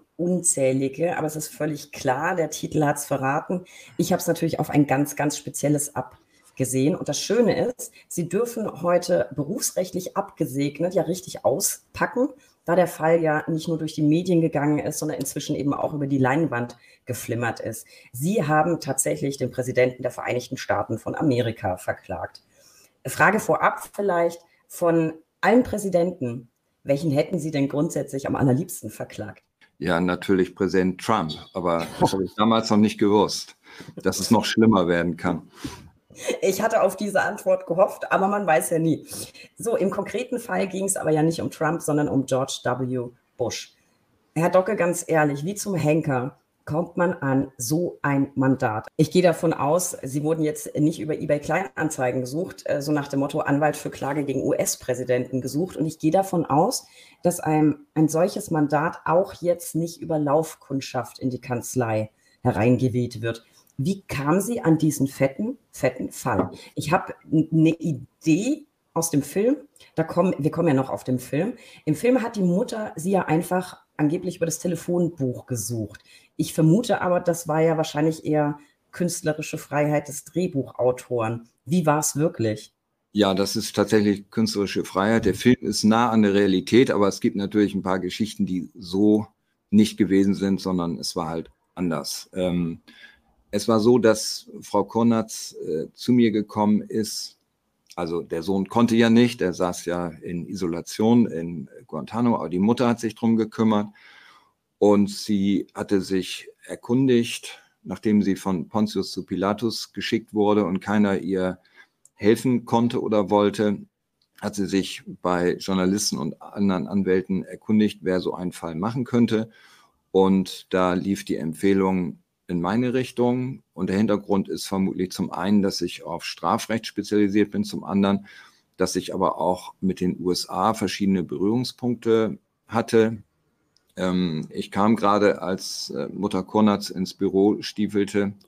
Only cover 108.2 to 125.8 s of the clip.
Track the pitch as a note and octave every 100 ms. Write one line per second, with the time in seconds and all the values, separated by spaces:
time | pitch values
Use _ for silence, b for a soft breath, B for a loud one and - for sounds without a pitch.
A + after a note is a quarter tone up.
108.2 | F#2+ F#2+ G2 F2+ C#2+ A2 G#2+ G2+ F#2 -
109.2 | F2+ F2+ G2 G#2 A#2 - - - - A2+
110.2 | - G#2+ G#2 G#2 F#2 F#2 G2+ G#2+ G2+ F#2+
111.2 | - F#2+ F#2 F2 b b b _ _ -
112.2 | G2+ A2+ C3 A#2+ A#2+ A#2 A#2+ A#2+ G#2 G#2+
113.2 | F#2 G#2 G2+ G2+ G#2 G2+ - _ _ _
114.2 | _ - G#2 G#2 F#2 F#2+ F2+ - - -
115.2 | F2+ F2 F2 - - F#2+ F#2 G2+ - -
116.2 | D#2 - - - G2+ F2+ - G2+ F#2 F#2
117.2 | - F#2 - F2+ - A2 G#2 - E2+ F#2
118.2 | E2 - F2+ - E2+ D#2+ G#2 C3 A#2 A#2+
119.2 | A2+ A2 A2 b b b b b _ F#2+
120.2 | F#2+ F#2+ F2+ - - F#2 F2+ F2+ F#2+ G2
121.2 | - - D#2+ D#2+ G2 G2 F#2+ F#2+ F2 -
122.2 | _ _ - F2 F2 A2+ B2 B2+ B2 -
123.2 | A#2+ B2+ B2+ C3+ _ - F#2+ G2 G#2+ G2+
124.2 | - G2 - D#2+ - F#2+ F#2+ - F2+ -
125.2 | F2 C#2 F#2 G#2 F#2+ F2+